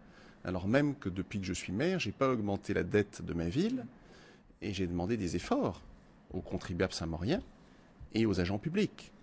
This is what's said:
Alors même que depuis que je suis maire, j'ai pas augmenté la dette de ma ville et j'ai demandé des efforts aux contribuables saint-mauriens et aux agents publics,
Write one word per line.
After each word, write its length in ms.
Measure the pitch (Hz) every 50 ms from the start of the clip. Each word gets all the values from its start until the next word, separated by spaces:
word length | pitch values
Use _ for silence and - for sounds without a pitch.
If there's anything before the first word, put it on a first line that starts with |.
| - - - - - - - - -
Alors 240 | 87 90 90 90 98
même 280 | 117 139 147 147 135
que 120 | - - 98
depuis 320 | 87 98 87 - - 101
que 60 | 95
je 80 | 92 90
suis 180 | - - -
maire, 280 | 92 104 143 180 190 170
j'ai 120 | 131 107
pas 180 | 95 - 139 131
augmenté 440 | 127 113 104 101 98 98 - - 98
la 100 | 90 87
dette 400 | 90 101 104 101 - - - 85
de 100 | 87 82
ma 140 | 85 82 85
ville 380 | 90 139 196 226 262 254 233 - - - - - - - - - - - - - - -
et 120 | - 101 98
j'ai 120 | 90 95
demandé 320 | 87 87 87 87 95 120 110
des 180 | 92 82 80
efforts 460 | 87 - - 254 285 233 120 90 - - - - - - - - - - - -
aux 80 | 92
contribuables 520 | 90 - - 92 - - 95 85 95 92 -
saint-mauriens 480 | - 87 80 80 80 87 113 165 240 - - - - - - - - - - - - - - -
et 120 | 107 113
aux 140 | 110 95 90
agents 180 | 90 87 98 107
publics, 540 | - 160 165 214 202 - - - - - - -